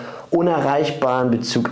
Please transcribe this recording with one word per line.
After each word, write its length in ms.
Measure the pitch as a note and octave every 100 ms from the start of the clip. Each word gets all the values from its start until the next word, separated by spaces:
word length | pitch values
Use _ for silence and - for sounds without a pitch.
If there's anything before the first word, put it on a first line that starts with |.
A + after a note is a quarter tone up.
| - - -
unerreichbar 920 | E3+ F3 D#3+ C#3 C#3+ D3+ C#3+ C3+ B2+
in 60 | B2+
Bezug 400 | A#2 - A#2+ A#2